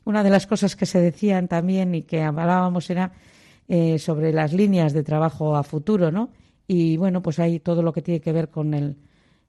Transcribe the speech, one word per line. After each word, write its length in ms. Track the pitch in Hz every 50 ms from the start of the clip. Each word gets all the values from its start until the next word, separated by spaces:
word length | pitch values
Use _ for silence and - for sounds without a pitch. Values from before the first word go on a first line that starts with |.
| -
Una 200 | - 208 214 208
de 80 | 196
las 160 | 196 196 196 -
cosas 280 | 220 196 202 190 -
que 120 | - 196 180
se 120 | - 185
decían 480 | 175 175 - - 208 208 196 185 180 175
también 460 | 175 170 170 185 190 190 190 180 175
y 80 | 160 -
que 200 | - 175 160 156
hablábamos 640 | 156 147 160 165 170 180 185 185 185 175 180 - -
era, 220 | 180 175 185 180 - - _ - - - - - - _ _ -
eh, 320 | 180 170 165 165 160 151
sobre 320 | - - 160 151 156 160 156
las 200 | 160 156 147 156
líneas 400 | 185 214 202 196 180 165 151 139
de 100 | 160 143
trabajo 520 | - 156 156 156 160 156 - 156 151 151 147
a 60 | 143
futuro, 480 | - - 151 147 - 214 196 175 160
¿no? 180 | 156 202 233 - - _ _ _ _ _ _
Y, 320 | - 190 175 165 165 160 160
bueno, 240 | 190 190 180 180
pues 160 | 185 170 147 -
hay 200 | 170 170 170 160
todo 240 | - 175 170 170 170
lo 100 | 165 151
que 80 | 170
tiene 180 | 147 175 175 160
que 100 | - 170
ver 180 | 156 165 160 156
con 240 | - 160 151 151 151
el, 220 | 147 143 143 143 - _ _ _ _ _ _ _ _ _